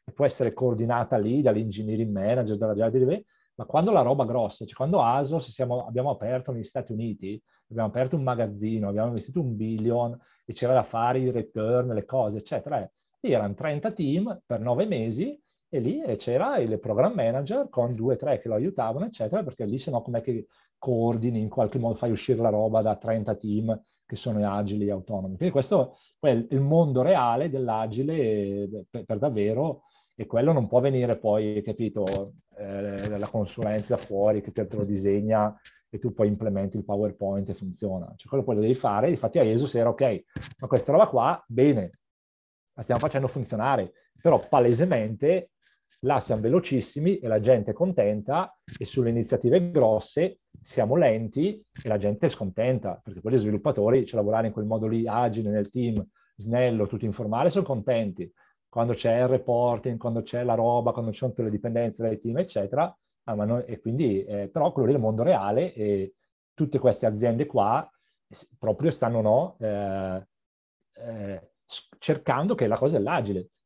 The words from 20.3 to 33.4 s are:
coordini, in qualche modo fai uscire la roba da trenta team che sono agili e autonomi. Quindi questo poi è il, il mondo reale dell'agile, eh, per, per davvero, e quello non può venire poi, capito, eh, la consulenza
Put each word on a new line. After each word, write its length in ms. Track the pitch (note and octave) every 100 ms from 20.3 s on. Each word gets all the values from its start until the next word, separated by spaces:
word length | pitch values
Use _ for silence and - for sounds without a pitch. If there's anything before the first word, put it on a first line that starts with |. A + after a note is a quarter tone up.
| A#2 - _ _ _
coordini, 640 | - A#2 A#2 A#2 A#2 A2+
in 80 | G#2+
qualche 300 | - A2 C3
modo 160 | A#2
fai 160 | A2 A#2+
uscire 320 | G#2+ - A#2
la 80 | A2+
roba 320 | G#2 A2 A2
da 140 | G#2+ G2+
trenta 380 | A2+ A2+ G#2+ G#2+
team 440 | A2 G#2 A2 A2 _ _
che 120 | _ -
sono 300 | - G#2+ G#2
agili 400 | G2+ G#2 G#2 G2+
e 40 |
autonomi. 460 | F#2+ F#2 G#2 F#2+ F#2+
Quindi 140 | F3
questo 460 | C#3 B2+ F#3+ C3 - _ _
poi 120 | D3+
è 40 |
il, 120 | A#2 A#2
il 100 | C3+
mondo 400 | C#3 D#3+ D#3+ B2+
reale 480 | C#3 F3+ B2 A#2 D#3+
dell'agile, 640 | C3+ B2 A2 A2 G#2+ C#3
eh, 720 | D#3+ A#2 G#2+ G2+ G2 G2+ G#2 F#2
per, 160 | A#2+ -
per 120 | G#2+
davvero, 640 | D3 A2 G2+ A2+ D#3+ - _ _ _
e 120 | - A2+
quello 260 | C#3+ D3
non 140 | D3+ A2+
può 140 | B2
venire 380 | C3+ C3 A#2+ A2+
poi, 420 | A2 G#2 G#2+ G#2
capito, 420 | G#2 G#2+ A2+ G#2+ F#2+ G2 G2+ - _ -
eh, 640 | G2+ G2 G2+ G2 G2+ G#2
la 100 | G#2
consulenza 680 | A2+